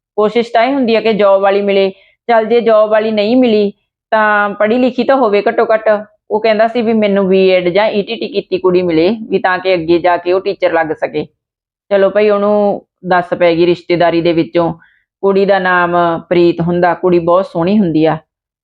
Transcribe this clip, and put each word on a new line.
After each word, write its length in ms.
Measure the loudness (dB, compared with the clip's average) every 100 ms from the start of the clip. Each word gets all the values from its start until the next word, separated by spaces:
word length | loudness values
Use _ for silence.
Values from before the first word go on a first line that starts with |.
| _ -2
ਕੋਸ਼ਿਸ਼ 360 | -2 -2 -2
ਤਾਂ 100 | 0
ਇਹ 100 | 0
ਹੁੰਦੀ 200 | 0 0
ਆ 60 | 0
ਕਿ 120 | 2
ਜੌਬ 280 | 2 2 2
ਵਾਲੀ 180 | 2 0
ਮਿਲੇ, 280 | 0 0 0 -4 _ _ -2
ਚੱਲ 160 | 0 2
ਜੇ 140 | 0
ਜੌਬ 300 | 2 2 2
ਵਾਲੀ 200 | 0 0
ਨਹੀਂ 240 | -2 0 2
ਮਿਲੀ 340 | 2 2 0 -4 _ _ _
ਤਾਂ 360 | 0 0 0 -2
ਪੜ੍ਹੀ 260 | -2 -2 0
ਲਿਖੀ 260 | 0 0
ਤਾਂ 120 | 0 0
ਹੋਵੇ 260 | 2 0
ਘੱਟੋ 240 | 0 -2 0
ਘੱਟ। 220 | 0 0 -2 -4 _ -8
ਉਹ 100 | -2
ਕਹਿੰਦਾ 260 | 0 0 0
ਸੀ 140 | 0
ਵੀ 100 | -2
"ਮੈਨੂੰ 320 | 0 0 0 2
ਬੀ 200 | 2 2
ਐਡ 180 | 2 0
ਜਾਂ 180 | 0 0
ਈ 140 | -2
ਟੀ 140 | -6 -8
ਟੀ 120 | -8
ਕੀਤੀ 280 | -8 -6 -2
ਕੁੜੀ 240 | 0 0
ਮਿਲੇ, 260 | 0 0 0 -2
ਵੀ 160 | -4 -2
ਤਾਂ 200 | -2 -2
ਕਿ 160 | -2
ਅੱਗੇ 240 | -2 0 0
ਜਾ 160 | 0 -2
ਕੇ 160 | 0
ਉਹ 80 | -2
ਟੀਚਰ 320 | -4 -4 -2
ਲੱਗ 200 | -2 -2
ਸਕੇ।" 300 | -4 -6 -6 -10 _ _ _ _ _ -4
ਚਲੋ 200 | 0 0
ਭਾਈ, 180 | 2 2
ਉਹਨੂੰ 560 | 2 0 0 0 -2 -8 _ -2
ਦੱਸ 280 | -2 -2
ਪੈ 200 | 0 0
ਗਈ 120 | 2 2
ਰਿਸ਼ਤੇਦਾਰੀ 540 | 0 -2 0 2 2
ਦੇ 100 | 0
ਵਿੱਚੋਂ। 380 | 0 -2 -2 -2 -4 _ _ _ _
ਕੁੜੀ 220 | -2 0 2
ਦਾ 120 | 0
ਨਾਮ 380 | 0 0 0 0 0 -2 -2
ਪ੍ਰੀਤ 320 | 2 2 2
ਹੁੰਦਾ, 320 | -2 0 0 0
ਕੁੜੀ 220 | 0 0
ਬਹੁਤ 260 | 2 0 0
ਸੋਹਣੀ 320 | -4 0 0
ਹੁੰਦੀ 260 | 0 0
ਆ, 120 | 0 -2 -8 _ _ _